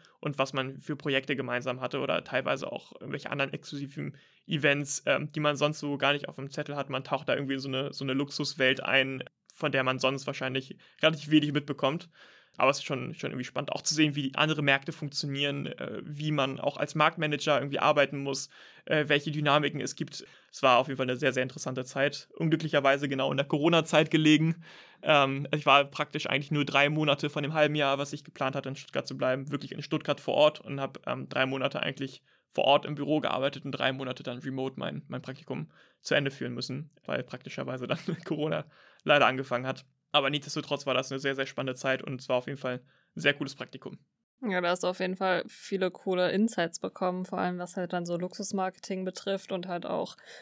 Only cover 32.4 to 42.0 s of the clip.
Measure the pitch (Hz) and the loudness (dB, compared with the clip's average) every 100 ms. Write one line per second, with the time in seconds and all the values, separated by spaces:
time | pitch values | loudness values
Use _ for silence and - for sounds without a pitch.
32.4 | _ - - 143 147 143 143 151 - - | _ 2 6 6 4 -4 0 2 2 0
33.4 | 139 139 139 127 131 135 131 123 131 123 | -2 -2 -8 -2 0 0 -6 -8 -8 -8
34.4 | 135 131 131 131 - 147 - 127 139 131 | -6 -4 -4 -4 -8 -8 -8 -10 -10 -12
35.4 | - 135 151 _ _ _ - 143 135 135 | -10 -8 -10 _ _ _ 0 0 0 -4
36.4 | 123 123 123 135 156 _ - 127 - 131 | -8 -8 -8 -8 -10 _ -6 -6 -6 -12
37.4 | - - 135 127 123 - - 165 - 151 | -12 -10 -8 -6 -4 -6 -4 -6 -4 -2
38.4 | 156 160 - _ - _ 151 147 127 131 | -2 -2 -6 _ -20 _ 2 6 4 2
39.4 | 135 123 131 131 - _ _ 147 139 147 | -2 -4 -4 -8 -12 _ _ 2 2 0
40.4 | 139 156 139 139 139 127 135 135 135 135 | -4 -6 -4 -4 0 0 -2 -4 -4 -2
41.4 | 135 - 135 127 135 131 | -4 -4 -6 -4 -2 -2